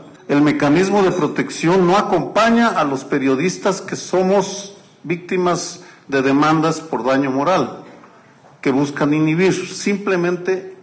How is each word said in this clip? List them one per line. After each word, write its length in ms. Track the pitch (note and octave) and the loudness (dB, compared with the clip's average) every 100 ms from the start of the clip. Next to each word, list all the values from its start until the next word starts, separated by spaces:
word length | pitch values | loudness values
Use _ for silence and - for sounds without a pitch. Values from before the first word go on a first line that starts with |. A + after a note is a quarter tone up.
| - - - | -20 -18 -2
el 120 | C#3+ | 2
mecanismo 640 | D3 - D3 D#3+ G3 G3+ | 2 2 2 2 4 2
de 80 | F#3 | 2
protección 760 | - D3 - - - E3 F#3+ F3 | 2 -2 -2 -6 -2 2 4 4
no 120 | G3+ | 2
acompaña 720 | G3 F3+ B2+ G3+ A3+ A#3 A#3 | 2 -2 0 2 4 4 2
a 160 | E3+ D3 | 2 0
los 180 | C3+ | -2
periodistas 760 | - D3 C3+ C3 F3+ F3+ G#3 F#3+ | -2 -2 0 0 0 -2 -2 -4
que 160 | - C#3 | -6 -10
somos 800 | - F3+ F#3 G3+ F#3+ - - - - _ | -4 0 2 2 0 -6 -12 -18 -20 _
víctimas 800 | C#3+ E3+ - F#3 F3+ E3 - - - - - | -8 -8 -4 -2 0 -2 -6 -14 -20 -20 -4
de 140 | C3+ | -2
demandas 580 | C3+ C#3 D3+ D#3+ D#3+ D#3+ | 2 2 2 2 0 -2
por 260 | - A#2 B2 | -6 -4 0
daño 240 | C3+ C#3+ | 0 0
moral, 540 | C3 D3+ F#3 A2+ - - - - - - _ - - | 0 0 0 -2 -8 -18 -20 -20 -20 -20 _ -20 -6
que 100 | C#3+ | -2
buscan 420 | C#3 C#3+ - D3 | 0 -2 -2 0
inhibir, 400 | D#3 D#3 D#3+ F#3 | 2 2 2 2
simplemente 1200 | - - F#3 G#3 G3 G3+ F3+ F3 F3 F3+ F#3 - - | 0 -4 -6 -4 -2 -2 -2 0 -2 -4 -4 -6 -12